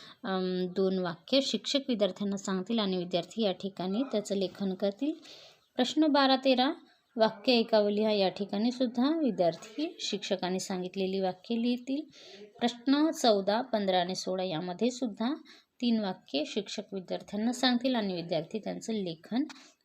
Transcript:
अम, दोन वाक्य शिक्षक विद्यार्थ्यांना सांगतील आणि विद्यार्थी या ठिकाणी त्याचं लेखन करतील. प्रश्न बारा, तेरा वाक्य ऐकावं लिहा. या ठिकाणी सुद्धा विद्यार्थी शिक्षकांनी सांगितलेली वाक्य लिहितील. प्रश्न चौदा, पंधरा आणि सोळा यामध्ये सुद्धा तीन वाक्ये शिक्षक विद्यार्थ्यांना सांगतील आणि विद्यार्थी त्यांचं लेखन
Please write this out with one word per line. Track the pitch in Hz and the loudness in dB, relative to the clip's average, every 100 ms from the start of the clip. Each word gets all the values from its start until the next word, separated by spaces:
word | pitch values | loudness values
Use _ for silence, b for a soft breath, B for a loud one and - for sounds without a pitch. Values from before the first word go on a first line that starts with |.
| B B | B B
अम, | 196 190 185 185 180 180 | -6 -4 -2 -2 -2 0
दोन | 190 190 | 0 0
वाक्य | 180 165 - 269 | -2 -6 0 0
शिक्षक | 269 214 - 277 269 | 2 -2 -2 -2 -2
विद्यार्थ्यांना | 226 196 - 202 196 | 0 0 -2 -4 -4
सांगतील | 202 190 185 233 | -4 -4 -2 -2
आणि | 202 185 | 0 -2
विद्यार्थी | 175 180 170 - | -2 -2 -4 -2
या | 208 | -2
ठिकाणी | 180 196 190 185 202 | -2 -6 -6 -4 -2
त्याचं | 269 214 202 196 | -2 -2 -2 -2
लेखन | 180 - 196 | -2 -4 -4
करतील. | 185 202 196 285 320 B B B B B - | -2 -2 -2 -4 -4 B B B B B -2
प्रश्न | 254 311 311 | 0 2 4
बारा, | 285 269 262 | 6 6 4
तेरा | 269 247 262 359 - b _ 240 | 4 4 4 0 -8 b _ 2
वाक्य | 220 220 - | 2 2 2
ऐकावं | 240 226 220 208 | 4 6 4 4
लिहा. | 208 220 | 2 2
या | 214 190 | 4 2
ठिकाणी | 180 196 202 233 | 0 -4 0 0
सुद्धा | 247 254 240 269 330 | 0 -2 2 2 2
विद्यार्थी | 277 185 170 170 - - 320 - | 2 2 2 0 -6 -6 -6 -6
शिक्षकांनी | - 196 - 190 180 190 | -6 -4 -2 -2 0 -2
सांगितलेली | - 185 180 190 190 196 | -2 -4 -4 -2 -2 0
वाक्य | 190 185 - 233 | 0 -2 -4 -2
लिहितील. | 240 247 247 277 311 B B B B - | 0 0 -2 -6 -6 B B B B -2
प्रश्न | 240 - - 285 320 | -2 -2 2 4 4
चौदा, | - 247 208 196 214 | 4 4 4 4 0
पंधरा | 262 214 196 185 | 0 -2 2 2
आणि | 175 185 | 2 -2
सोळा | - 185 | -4 -4
यामध्ये | 185 156 180 180 233 | -2 -4 -4 -2 -2
सुद्धा | 254 247 190 226 311 - B B - | 0 -4 -2 -4 -4 -10 B B -4
तीन | 240 220 | 0 0
वाक्ये | 202 185 - 277 302 | 0 -6 -4 -4 -2
शिक्षक | - 196 - 202 | -4 -6 -8 -8
विद्यार्थ्यांना | 196 175 175 - 208 226 | -8 -6 -8 -6 -4 -2
सांगतील | 247 254 247 269 247 | 2 2 2 2 0
आणि | 202 | 0
विद्यार्थी | 175 170 165 147 220 | -2 -2 -2 -2 -6
त्यांचं | 196 180 - | -6 -8 -4
लेखन | 220 180 160 - 233 311 B B B | -4 -4 -6 -4 -2 -2 B B B